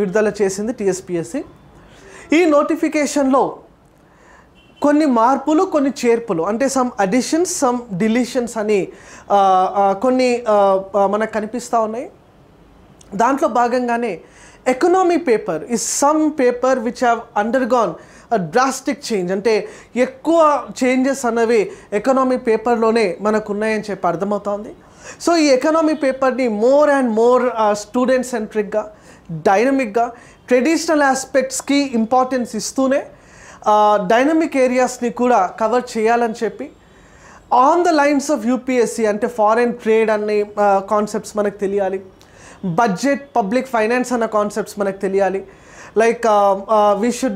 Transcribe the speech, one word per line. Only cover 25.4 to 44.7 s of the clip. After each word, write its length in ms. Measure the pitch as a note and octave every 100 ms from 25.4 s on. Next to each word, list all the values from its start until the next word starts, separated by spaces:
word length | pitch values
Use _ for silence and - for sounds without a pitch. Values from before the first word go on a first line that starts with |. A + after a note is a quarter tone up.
ఈ 20 | D4 B3+
ఎకానమీ 380 | C#4+ D#4+ D#4 D#4 C4+
పేపర్ని 420 | C4 C4 A#3+ B3+ G#3
more 240 | A#3 C#4+ D4+ C#4
and 160 | B3+ G#3+
more, 240 | A#3 B3+ B3 A#3
ఆ, 40 | G#3+ G#3
స్టూడెంట్ 440 | - B3 B3+ B3+ B3+
సెంట్రిక్‌గా, 500 | A#3 G#3+ G#3+ G3 G#3+ G#3+ - - - - D#3+ F3+
డైనమిక్‌గా, 580 | G3 B3 C4+ A#3+ A3 A#3+ - - - -
ట్రెడిషనల్ 560 | B3+ B3 D#4+ D#4+ D#4 C#4
ఆస్పెక్ట్స్‌కి 680 | C4 - C4+ C4 - - C#4 C#4 A#3
ఇంపార్టెన్స్ 520 | A3 B3+ B3+ C4 A3+ G#3+
ఇస్తూనే, 400 | - - C4 C#4 G#4 - - - - - -
ఆ, 40 | G#3 G#3 G#3 F#3
డైనమిక్ 440 | A3+ C4+ D#4+ E4 C4+ B3+
ఏరియాస్ని 460 | B3+ B3 - A#3+ -
కూడా 200 | B3 A#3 F3+ -
కవర్ 240 | A3 B3 B3
చేయాలని 460 | A3+ A3 A#3+ A#3 A3
చెప్పి 260 | G#3+ G#3 C#4 - _ - - - - - - A#3+ C4+
on 100 | F4 F4
the 60 | D#4
lines 280 | C#4+ C#4+ - C#4+
of 140 | A3 B3+
U 40 | B3+
P 140 | B3+ A3
S 40 | A3+
C 100 | A3
అంటే 160 | G#3 A#3+ -
ఫారిన్ 380 | G#3 A3 A#3+ A#3+ A3
ట్రేడ్ 260 | A3 A3 G#3+
అనే, 220 | G#3+ G#3 G#3 G#3 G#3
ఆ, 20 | G3 G3
కాన్సెప్ట్స్ 420 | G#3+ G#3+ A3 - G#3+
మనకు 180 | G3+ G3+ G3
తెలియాలి, 360 | G3+ F#3+ F#3+ F#3+ - - - - - F#3+ D#3+
బడ్జెట్, 460 | A#3 F3 C4+ C#4 C#4 A#3+
పబ్లిక్ 320 | G3 B3 C4
ఫైనాన్స్ 380 | A3+ G#3+ B3 B3 B3
అన్న 100 | A3+ G#3+
కాన్సెప్ట్స్ 400 | G#3 G#3+ G3